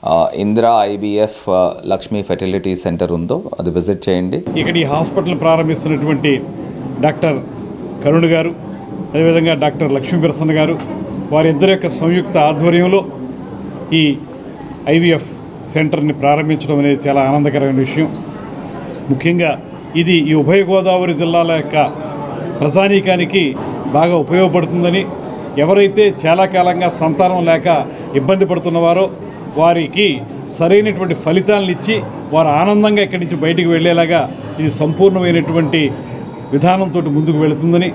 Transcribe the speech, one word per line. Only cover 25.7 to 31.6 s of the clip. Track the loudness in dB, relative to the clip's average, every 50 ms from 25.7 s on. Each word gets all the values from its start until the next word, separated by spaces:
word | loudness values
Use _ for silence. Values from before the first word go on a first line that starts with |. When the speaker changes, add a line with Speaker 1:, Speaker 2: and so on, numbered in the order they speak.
| 6 6 4 4 4 4 4 2 2 0 2
Speaker 2:
చాలా | 2 4 4 2 2 2
కాలంగా | 2 2 2 2 2 0 -2 0 0
సంతానం | -2 -2 2 2 2 2 2 2 2 2
లేక | 2 2 4 2 2 2 0 -4 -8 -12 -12 -2 -2 -2
ఇబ్బంది | 2 2 2 2 2 0
పడుతున్నవారో, | 0 -2 -2 -2 0 2 2 4 4 2 2 0 -2 -8 -14 -14 -14 -14 -14 -8 -2 2
వారికి | 4 4 4 2 0 -2 0 2 2 2 2 -2 -6 -10 -12 -12 -12 -12 -4 0
సరైనటువంటి | 2 4 4 4 4 2 0 -2 -2 -4 -4 -4 -2
ఫలితాలను | 0 0 2 2 2 2 2